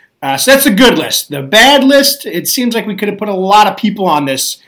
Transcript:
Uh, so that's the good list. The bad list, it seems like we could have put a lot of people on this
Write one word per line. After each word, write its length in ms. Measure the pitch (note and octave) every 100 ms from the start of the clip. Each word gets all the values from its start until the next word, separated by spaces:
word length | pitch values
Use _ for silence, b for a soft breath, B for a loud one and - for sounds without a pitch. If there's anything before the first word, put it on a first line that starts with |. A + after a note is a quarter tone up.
| b _
Uh, 140 | C3+ C3+
so 160 | B3+
that's 140 | C4+ C#4
the 60 |
good 260 | G3 B3 D#3+
list. 320 | - - -
The 140 | C#3+
bad 420 | C#3 G#3+ B3+ C#4+ C4+
list, 400 | C#4 C4+ - -
it 240 | F3 D3+
seems 260 | - B3 A3
like 120 | G#3+
we 100 | G3+
could 100 | G#3
have 100 | G3
put 120 | G#3+
a 40 |
lot 340 | F#3+ F#3+ G#3 G#3+
of 100 | F#3
people 280 | G#3+ G3 F#3
on 200 | D3+ C#3+
this 360 | C3+ - -